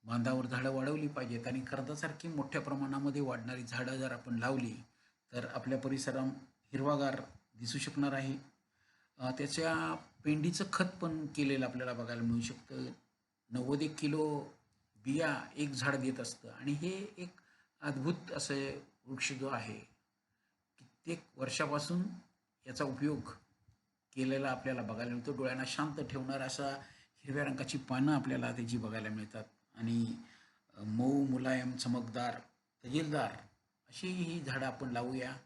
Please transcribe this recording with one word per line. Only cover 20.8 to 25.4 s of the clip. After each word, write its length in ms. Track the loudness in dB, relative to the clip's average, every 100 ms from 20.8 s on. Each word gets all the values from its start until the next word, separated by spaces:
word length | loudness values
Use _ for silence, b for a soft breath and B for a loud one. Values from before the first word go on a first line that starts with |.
| -20 _ -8 -6 -8 -6
वर्षापासून 680 | -4 2 2 2 2 0 0 -4 -14 _ _ _ -12
याचा 180 | -2 -2
उपयोग 340 | 2 0 0 -4 -12 _ _ -20 _ _ _ _ -2
केलेला 340 | 0 2 0
आपल्याला 320 | 0 -2 -2
बघायला 320 | -2 -2 -2
मिळतो. 240 | -2 -4
डोळ्यांना 260 | -2